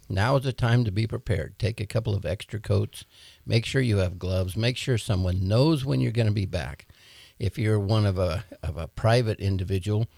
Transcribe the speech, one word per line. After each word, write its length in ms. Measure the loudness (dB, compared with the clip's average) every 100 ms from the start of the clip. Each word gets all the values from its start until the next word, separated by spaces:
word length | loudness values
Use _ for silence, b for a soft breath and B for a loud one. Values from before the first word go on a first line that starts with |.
| -6
Now 260 | 0 2 2
is 80 |
the 80 | 0
time 320 | -2 2 2
to 80 | 2
be 160 | -2 -2
prepared. 500 | -4 -2 -2 -2 -4
Take 220 | -4 -4
a 60 | -4
couple 280 | -4 -2
of 120 | -4 -2
extra 340 | -6 -8 -12
coats. 460 | 0 0 0 -6 -20 b b b -2
Make 200 | 0 0
sure 160 | 0
you 160 | 2 2
have 220 | 0 -2
gloves. 380 | -4 -2 -2 -2
Make 180 | -2 -2
sure 220 | -2 -2
someone 500 | 0 0 0 0 2
knows 380 | 4 4 2 0
when 160 | 0
you're 100 | 0
gonna 200 | 2 2
be 140 | 2 0
back. 420 | -4 -6 -10 -18 B B B B B
If 180 | -4 0
you're 220 | 2 2
one 260 | 4 4 4
of 140 | 2
a, 240 | 0 0 -6 -8
of 140 | -8 -6
a 100 | -8
private 500 | -2 2 4 2 0
individual, 680 | 0 0 0 -2 0 0 0